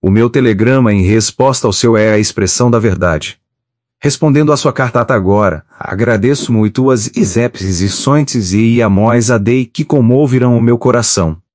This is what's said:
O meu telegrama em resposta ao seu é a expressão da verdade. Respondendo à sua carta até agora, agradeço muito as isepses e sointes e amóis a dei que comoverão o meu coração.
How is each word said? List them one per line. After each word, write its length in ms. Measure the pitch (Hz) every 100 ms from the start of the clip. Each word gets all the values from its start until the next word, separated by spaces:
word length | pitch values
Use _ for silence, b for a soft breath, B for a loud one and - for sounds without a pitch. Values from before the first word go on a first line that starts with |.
O 80 | 95
meu 200 | 101 117
telegrama 640 | 131 123 98 113 135 120
em 100 | 101
resposta 640 | 92 110 104 - 131 135 117
ao 60 |
seu 240 | 98 120 110
é 160 | 110
a 60 | 107
expressão 520 | 107 - 95 - 120
da 80 | 117
verdade. 600 | 107 90 90 78 - - _ _ _ _ _ _
Respondendo 480 | 147 - 156 143 151
à 60 | 147
sua 160 | 147
carta 280 | 123 127 120
até 120 | 117
agora, 500 | 123 95 101 101 78 - _
agradeço 720 | - 98 120 110 117 139 -
muito 380 | 113 107 101 131
as 160 | 127 110
isepses 680 | - 185 113 120 - 95 87
e 80 | 95
sointes 640 | - - 147 139 127 95
e 260 | 98 113 117
amóis 500 | 110 98 110 120 113
a 60 | 117
dei 300 | 101 127 123
que 180 | -
comoverão 720 | 151 147 117 127 147 127 123 117
o 60 |
meu 160 | 117 117
coração. 580 | 127 120 113 - 82 78 _